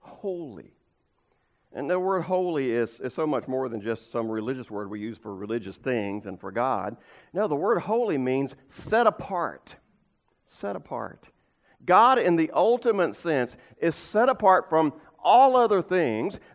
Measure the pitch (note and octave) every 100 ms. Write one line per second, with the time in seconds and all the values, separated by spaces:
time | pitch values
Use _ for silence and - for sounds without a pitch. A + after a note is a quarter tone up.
0 | - - G3+ F3 D3+ F2+ G#1+ _ _ _
1 | _ _ _ _ _ _ _ - C#3+ F3+
2 | F#3 F#3+ D3+ F#3 F3+ D#3 C3 A#2 A2+ -
3 | B2 - D#3 C3 A#2+ C3 C3 A2+ G#2 A2+
4 | _ A#2+ A2+ A2 A2 C3 A2 G#2 G2+ G#2
5 | A2 G#2+ A2 F#2+ G2+ A#2 F#2+ F#2 C3 A#2+
6 | G2+ G#2 G2+ F#2 F#2+ G2 C3 G#2+ F#2+ A#2
7 | _ - _ F3 G#3 D3 G3 G3+ C#3+ A3+
8 | A3+ D3 B2+ C3+ C#3 - _ - - A3
9 | A#3 - - F#3 C#3 C#2 - - _ _
10 | _ _ _ _ _ - G3+ F#3+ D3 B2
11 | G#2 - _ _ _ _ _ _ - F#3
12 | A#3+ B3+ E3 E3 D#3+ D3 G3+ A#3+ B3 G#3
13 | D#3+ - E3+ C#3+ A#2+ - - - E3 D3+
14 | - G#3 B3+ G3+ G3+ F#3 - D#3+ D#3 -
15 | - _ E3+ A#3 C4+ B3+ A#3 G3 E3 F3+
16 | D3 G#2+ E3 - -